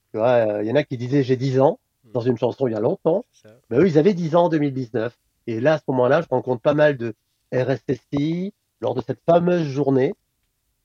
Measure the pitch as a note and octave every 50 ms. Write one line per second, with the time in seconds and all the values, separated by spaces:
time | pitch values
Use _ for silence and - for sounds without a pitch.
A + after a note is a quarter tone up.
0 | _ _ - A2 A2 B2+ B2+ A#2+ A2+ G#2+ G#2 G#2 G#2 A2 A#2+ C#3+ D3+ - C#3 A#2
1 | A#2+ B2 C3 D3 C3+ A#2 C3 A#2+ B2+ C#3 B2+ C3 C3 D3+ G3+ - _ _ _ _
2 | _ _ - B2+ A2+ B2+ B2 A#2 - A#2 A#2+ - C#3 B2 A2 G#2+ G#2+ B2+ F3+ -
3 | - E3 E3 G3+ B3 _ _ _ - G#2+ A2 B2 _ - A2+ B2 E3+ G3 D3 D#3
4 | D#3 G3 G#3+ E3+ F3 D#3 C#3+ F3 F3 F3 D#3+ D#3 D3 C#3+ C3 C3 C3 A#2 - A#2+
5 | A2 A#2+ - _ _ _ _ _ _ - A2+ A2 B2 D3 D#3+ D3 - - C#3 B2+
6 | B2 B2 C#3 E3 E3 - B2+ B2+ - - B2+ A#2+ - D3+ D3 D3 D3+ D3+ D3 B2+
7 | A#2+ A#2 G#2+ _ _ _ _ _ _ _ - B2+ B2 A#2+ C3+ A2+ - - C3+ A#2+
8 | _ _ - C#3 C#3+ D#3+ E3 F3 F#3 G3 - _ _ _ _ _ A2+ A#2 A#2+ B2+
9 | - - C3 - _ - E3+ F3 F3 F3 F3+ F3 D#3+ C#3+ C3 C#3 C#3+ C3+ C#3 C3
10 | B2+ D3+ G#3+ - _ _ _ _ _ _ _ _ _ _ _ _ _